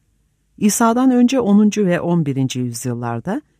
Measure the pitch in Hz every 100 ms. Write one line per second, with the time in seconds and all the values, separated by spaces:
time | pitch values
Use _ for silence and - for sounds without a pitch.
0 | _ _ _ _ _ - 208 - 226 240
1 | 262 247 247 269 202 202 214 208 190 175
2 | 170 170 143 135 131 127 123 117 127 120
3 | 120 117 175 269 -